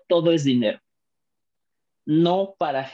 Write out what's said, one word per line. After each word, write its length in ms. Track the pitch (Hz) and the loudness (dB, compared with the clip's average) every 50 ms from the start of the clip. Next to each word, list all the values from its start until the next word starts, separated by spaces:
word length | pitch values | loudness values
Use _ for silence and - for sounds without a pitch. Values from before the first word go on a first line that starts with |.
| _ | _
todo 260 | - 180 170 165 170 | 0 0 2 4 2
es 120 | 165 160 143 | 2 2 0
dinero. 360 | 135 127 123 113 104 - - _ _ _ _ _ _ _ _ _ _ _ _ _ _ _ _ _ _ _ _ _ _ _ _ _ | 0 0 0 0 -2 -4 -4 _ _ _ _ _ _ _ _ _ _ _ _ _ _ _ _ _ _ _ _ _ _ _ _ _
No 500 | 147 151 160 170 170 180 190 196 190 - _ | -2 0 2 2 2 0 -2 -4 -6 -6 _
para 320 | 170 151 135 135 135 - | -6 -4 -4 -6 -8 -8